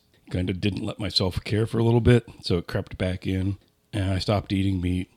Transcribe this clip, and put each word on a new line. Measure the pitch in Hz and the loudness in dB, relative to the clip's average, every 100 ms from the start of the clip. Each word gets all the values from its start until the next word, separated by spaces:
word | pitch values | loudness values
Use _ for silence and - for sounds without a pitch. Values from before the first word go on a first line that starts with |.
| _ _ - | _ _ -6
kind | - 92 | -4 -2
of | 90 | -2
didn't | 101 95 | -2 -2
let | - - | -6 -6
myself | 92 - 92 - | -4 -2 -2 -2
care | - 107 113 | -2 -2 0
for | 113 | 2
a | |
little | 117 120 | 4 4
bit, | 117 120 - - | 6 6 4 -8
so | - 87 | -2 -2
it | - | -2
crept | 104 - - | -6 -6 -4
back | 92 92 98 | -4 -2 -2
in, | 95 95 95 _ _ _ | -2 -2 -4 _ _ _
and | 104 95 | -4 -2
I | 95 | -2
stopped | 101 101 - | 0 0 0
eating | 98 98 92 | 0 0 0
meat. | 90 90 92 | 0 -2 -4